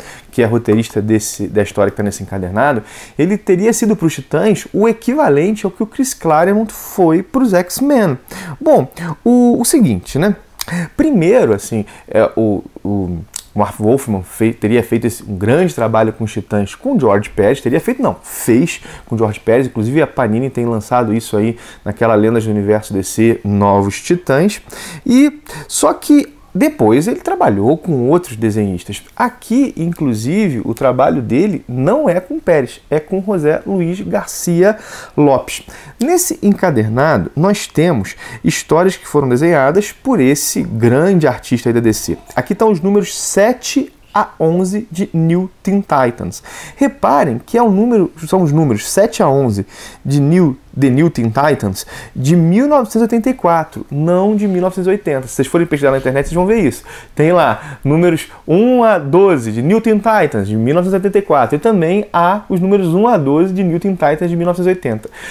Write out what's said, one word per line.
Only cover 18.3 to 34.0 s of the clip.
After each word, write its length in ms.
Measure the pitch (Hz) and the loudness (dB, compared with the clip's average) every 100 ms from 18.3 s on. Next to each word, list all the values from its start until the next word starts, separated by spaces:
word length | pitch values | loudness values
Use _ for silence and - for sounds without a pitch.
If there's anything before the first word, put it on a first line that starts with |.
| - - 117 269 - - - - | -6 0 2 2 -4 -14 -20 -8
com 80 | |
o 40 | 113 | -2
George 220 | 110 104 | -2 -2
Pérez, 260 | - 117 131 | 0 0 0
inclusive 360 | 120 107 147 | -2 -2 0
a 40 | 151 | 0
Panini 440 | - 120 110 131 | 0 -2 -2 -2
tem 160 | 120 120 | -4 -4
lançado 480 | 113 104 123 113 | -4 -2 0 0
isso 220 | 110 - 107 | -2 -2 -2
aí 200 | 110 113 - - | -2 -4 -12 -12
naquela 300 | - 104 117 | -10 -2 2
Lendas 300 | 110 107 117 | 4 2 2
do 60 | 110 | 0
Universo 420 | 104 101 107 - | -2 0 0 0
D 100 | 101 | -6
C, 380 | 95 - 113 - | -6 0 2 2
Novos 560 | 101 101 101 98 98 - | 0 2 4 2 0 -4
Titãs, 600 | - 175 - 135 196 208 - - - 165 - | -2 -2 0 0 0 -2 -10 -18 -16 -10 0
e 340 | 247 294 302 - - 143 | 4 2 0 -12 -18 -10
só 240 | - 302 | -2 -2
que 420 | - - 294 - - - 180 | 0 2 2 2 -6 -10 -2
depois 520 | 294 302 - 127 175 | 0 2 2 4 2
ele 100 | 277 | -4
trabalhou 580 | - 381 359 98 107 165 | -4 -2 0 2 2 0
com 320 | - 143 123 | -2 -2 2
outros 280 | 170 175 110 | 0 0 -4
desenhistas. 640 | 110 107 101 90 - 101 - - | -2 0 -2 -4 -8 -14 -14 -4
Aqui, 580 | 240 - - 233 277 - | -4 -4 -4 0 0 -2
inclusive, 840 | 165 170 147 107 113 190 208 123 | -6 -2 -2 -2 -2 0 0 -2
o 80 | 92 | -4
trabalho 480 | 110 135 127 143 160 | -2 0 2 2 0
dele 440 | 110 117 208 165 - | -2 0 0 -2 -6
não 400 | 123 135 254 294 | -4 0 0 0
é 120 | 175 | -2
com 180 | - 311 | -4 -6
Pérez, 420 | - 156 123 - _ | 0 0 0 -8 _
é 120 | 151 | -4
com 200 | 151 190 | -2 -6
José 400 | 190 196 147 156 - | -2 -2 0 -2 -2
Luiz 340 | 196 170 185 | -2 -2 -4